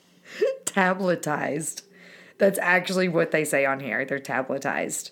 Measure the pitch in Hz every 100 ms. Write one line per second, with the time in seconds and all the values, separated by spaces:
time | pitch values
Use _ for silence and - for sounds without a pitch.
0 | _ _ - - 494 539 - 196 185 190
1 | 185 165 151 147 143 147 151 - - -
2 | - - - - 196 190 175 180 180 185
3 | 180 165 160 156 147 143 139 135 139 113
4 | 135 139 139 123 131 139 139 76 165 -
5 | -